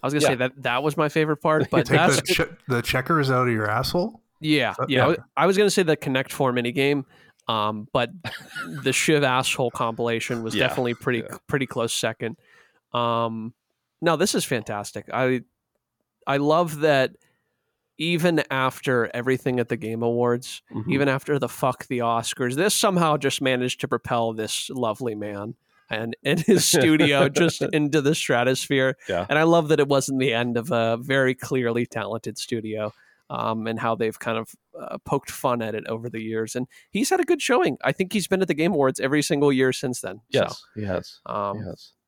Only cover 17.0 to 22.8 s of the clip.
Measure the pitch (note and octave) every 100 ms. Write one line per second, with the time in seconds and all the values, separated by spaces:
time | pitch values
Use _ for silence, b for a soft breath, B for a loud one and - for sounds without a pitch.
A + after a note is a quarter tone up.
17 | B2+ - _ _ _ _ _ _ _ -
18 | D#3+ E3+ F3 D#3+ - C3+ C3 - - B2
19 | A2+ A#2+ A#2+ C3 C#3 B2+ A2+ A#2 A2 A2+
20 | A#2 A#2+ A#2+ A#2+ B2 - _ - A2+ C3+
21 | C#3 C3 - C#3+ B2+ - C3+ A#2+ - B2
22 | A#2 A#2 A2+ - B2 C3 G3+ -